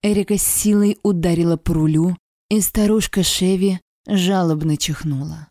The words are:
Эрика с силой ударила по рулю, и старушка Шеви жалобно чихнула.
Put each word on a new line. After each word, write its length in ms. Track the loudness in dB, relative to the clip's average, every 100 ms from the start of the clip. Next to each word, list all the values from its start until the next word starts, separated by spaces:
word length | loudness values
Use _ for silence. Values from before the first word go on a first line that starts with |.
Эрика 360 | 0 0 0 -2
с 60 |
силой 540 | 0 0 2 4 2 0
ударила 540 | -2 0 0 2 0 0
по 160 | -2
рулю, 440 | 0 2 2 0 -2 _ _ _
и 100 | -2
старушка 640 | 0 0 2 2 0 -2
Шеви 560 | -2 0 0 2 0 -2 _ _
жалобно 720 | -2 0 2 2 0 0 -2 -2
чихнула. 720 | -4 -6 -4 -6 -6 -12 -18